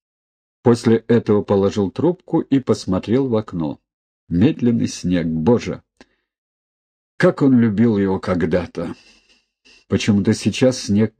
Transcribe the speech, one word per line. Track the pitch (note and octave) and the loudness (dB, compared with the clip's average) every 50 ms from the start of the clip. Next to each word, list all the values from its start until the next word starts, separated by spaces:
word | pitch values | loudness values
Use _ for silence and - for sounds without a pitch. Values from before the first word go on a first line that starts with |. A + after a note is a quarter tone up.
| _ _ _ _ _ _ _ _ _ _ _ _ | _ _ _ _ _ _ _ _ _ _ _ _
После | - A#2+ A#2 A2+ - A2+ A2+ A2+ - - | 2 2 2 2 2 2 2 2 2 0
этого | A#2+ A2+ - - G#2 G#2 | 0 0 2 2 0 0
положил | G2+ - G#2 G2 G2 G2 - G#2+ G2 F2 | 0 0 0 0 0 0 0 -2 -2 -2
трубку | - - C#3 F3 F3 - _ - E3 E3 | -2 -2 -2 -2 -2 -4 _ -4 -4 -4
и | - - C#3 C3+ | -2 0 -2 0
посмотрел | - - A2 - - G2 F#2 F2+ - G2 A2+ C3+ C#3 | 0 0 -2 -2 -2 -4 -4 -4 -2 -2 -2 -2 0
в | B2+ A2+ | 0 -2
окно. | G#2+ G#2+ - - E2+ D#2+ C#2+ B1 - _ _ _ _ _ _ _ _ _ - | -4 -4 -4 -6 -6 -6 -6 -8 -12 _ _ _ _ _ _ _ _ _ -4
Медленный | E2 F2 G#2 D#3 D#3+ - A#2+ A#2+ A#2 A2+ G#2 | 0 2 2 2 2 0 0 0 0 0 -2
снег, | G2+ - - - F2+ F2+ F2 E2 | -4 -6 -6 -4 -2 -2 -2 -2
боже! | E2 D#2+ D#2+ D#2 A2+ A#2+ G2 - F#2 C#2+ - - _ _ _ _ _ _ _ _ _ _ _ _ _ _ _ _ _ _ _ _ _ _ _ _ _ _ | -4 -4 -2 2 2 2 2 0 -4 -8 -10 -12 _ _ _ _ _ _ _ _ _ _ _ _ _ _ _ _ _ _ _ _ _ _ _ _ _ _
Как | - - F3+ F3 - | 0 0 0 2 2
он | D3+ C3+ B2+ A#2 | 2 4 4 4
любил | A#2 A2+ G2 G2 A#2 A#2+ G#2+ G2+ | 4 2 2 2 2 2 2 0
его | G2 F#2+ F#2+ F#2+ | 0 0 -2 -4
когда-то! | - G2+ F#2 E2+ F2+ E2 F2+ F2 E2+ E2 - E2 C#2 B1+ - - _ _ _ _ _ _ _ _ _ _ _ _ _ _ _ _ _ - | -4 -4 -2 -2 -2 -2 -2 -2 -4 -6 -8 -10 -10 -10 -12 -16 _ _ _ _ _ _ _ _ _ _ _ _ _ _ _ _ _ -4
Почему-то | G2 F#2+ - - G2+ G2+ F2+ A2+ | -4 -2 0 2 2 2 2 0
сейчас | G#2 - - A2 - - B2+ C3 B2+ - | -2 0 -2 -4 0 2 2 0 0 0
снег | - - G2+ G#2 A2 G#2+ - | -2 -2 0 0 0 0 -4